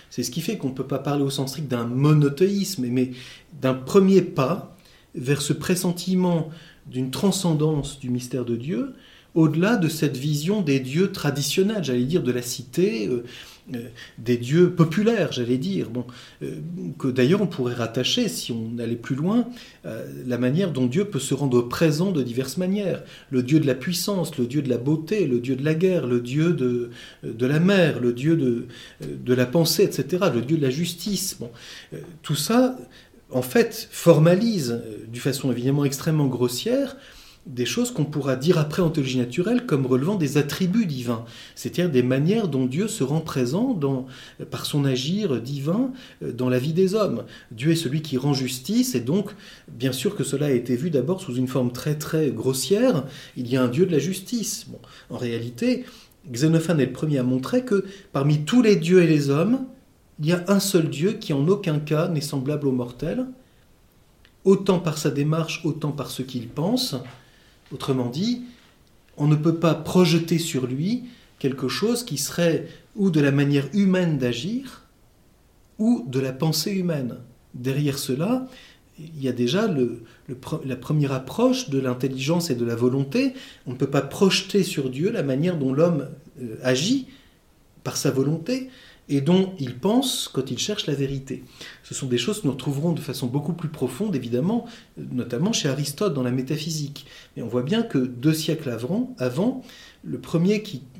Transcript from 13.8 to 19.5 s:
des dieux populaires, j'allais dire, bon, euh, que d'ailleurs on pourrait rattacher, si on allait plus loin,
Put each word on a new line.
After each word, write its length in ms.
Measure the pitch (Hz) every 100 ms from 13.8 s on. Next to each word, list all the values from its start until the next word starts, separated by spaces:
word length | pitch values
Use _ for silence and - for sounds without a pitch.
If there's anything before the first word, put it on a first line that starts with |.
| 123 - - -
des 180 | 117 117
dieux 360 | 120 165 175
populaires, 600 | 170 156 214 214 226 143
j'allais 260 | 123 117 127
dire, 320 | 180 185 110
bon, 160 | 123 120 - - -
euh, 140 | 139 156 165 180 175 -
que 80 | 135
d'ailleurs 340 | 127 127 208
on 60 | 190
pourrait 280 | - 123 120
rattacher, 520 | 113 127 123 240 208
si 240 | - -
on 260 | 117 110 120
allait 200 | 117 120
plus 180 | - 135
loin, 320 | 175 240 -